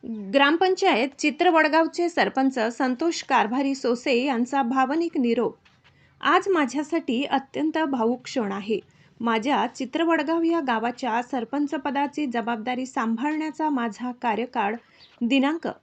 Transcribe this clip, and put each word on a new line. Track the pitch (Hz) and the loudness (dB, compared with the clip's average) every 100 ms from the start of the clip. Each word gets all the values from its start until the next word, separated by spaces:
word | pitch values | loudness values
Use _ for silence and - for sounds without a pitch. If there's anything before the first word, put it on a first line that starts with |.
| 262 | -10
ग्रामपंचायत | 226 196 262 277 330 370 370 381 240 269 - | -10 0 4 4 4 2 2 2 2 0 -2
चित्रवडगावचे | 302 240 359 330 302 311 320 320 349 | -4 2 4 4 4 4 2 0 -2
सरपंच | 339 202 - 269 262 | 2 0 2 0 2
संतोष | 226 240 262 247 330 320 | -2 0 -2 0 -2 -2
कारभारी | - 254 208 247 277 | 0 2 2 0 -2
सोसे | 269 247 240 302 240 | -2 0 0 2 0
यांचा | 269 247 247 277 | 2 0 0 0
भावनिक | 240 262 254 311 339 330 | 0 0 2 0 -2 0
निरोप. | 240 233 214 - _ _ _ _ _ _ | 0 2 0 -4 _ _ _ _ _ _
आज | - 339 381 | 2 2 2
माझ्यासाठी | 359 277 262 294 330 330 240 | 0 2 -2 -2 -2 0 -2
अत्यंत | 277 262 269 - 302 311 | 0 -2 -4 -4 -2 0
भावूक | 311 269 226 247 | -2 0 0 -2
क्षण | - 269 208 | -4 -4 -4
आहे. | 196 202 220 - _ _ _ | -4 -4 -4 -4 _ _ _
माझ्या | 233 226 226 269 226 | -2 0 2 0 0
चित्रवडगाव | - 254 311 330 330 294 330 | -4 -6 0 2 2 2 0
या | 330 339 | 2 0
गावाच्या | 269 226 233 240 254 220 | 0 -2 -2 -4 -2 -2
सरपंच | 240 262 226 277 294 | -2 -4 -4 -2 -2
पदाची | 311 285 269 285 277 294 | -2 -4 -2 -4 -2 -4
जबाबदारी | 240 220 233 226 254 262 | -2 -4 -4 -4 -6 -4
सांभाळण्याचा | - 226 226 285 311 311 - 311 | -4 -2 0 -2 -2 -4 -2 -2
माझा | 277 233 202 247 | 0 -2 -4 -8
कार्यकाळ | 247 240 208 247 254 202 233 _ _ - _ | -4 -2 -2 -4 -2 -2 -4 _ _ -20 _
दिनांक | 233 269 269 330 - - | 2 4 2 0 -4 -8